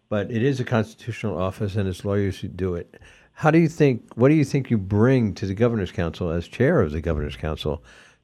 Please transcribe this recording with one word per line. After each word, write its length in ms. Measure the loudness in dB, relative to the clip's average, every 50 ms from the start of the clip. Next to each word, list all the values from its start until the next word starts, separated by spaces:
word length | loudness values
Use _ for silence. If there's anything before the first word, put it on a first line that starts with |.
| _ -6
but 220 | -4 -4 -4 -4
it 120 | -2 -2
is 160 | 0 0 0 -2
a 60 | -2
constitutional 760 | 0 0 0 0 -2 -6 -12 -12 -12 -8 -6 -6 -4 -4 -2
office 380 | -2 -4 -4 -4 -6 -4 -2
and 100 | -2 -2
it's 180 | -2 -4 -4 -4
lawyers 360 | -2 0 0 0 -2 -2 -6
who 80 | -8 -10
do 260 | -8 -6 -4 -4 -4
it. 240 | -6 -8 -12 -18 -20 -20 -20 -20 _ _ _ _
How 160 | -2 2 4
do 80 | 4 4
you 100 | 4 4
think, 440 | 2 2 2 4 2 0 -4 -8 0
what 140 | 2 4 4
do 60 | 6
you 100 | 4 2
think 260 | 2 0 -2 0 0
you 60 | 0 -2
bring 540 | 0 0 2 4 4 6 4 4 2 0 -2
to 120 | -4 -4
the 80 | -4 0
Governor's 380 | 0 0 2 2 0 -4 -4
Council 380 | -2 -4 -4 -4 -4 -4 -4 -2
as 180 | -2 -4 -4 -4
chair 320 | -2 0 2 2 4 2
of 120 | 2 0
the 80 | -2 -2
Governor's 360 | -2 -2 -2 -2 -4 -6 -6
Council 460 | -6 -6 -6 -6 -4 -4 -6 -6 -6 -10 -16 -20 -20 -20 _ _ _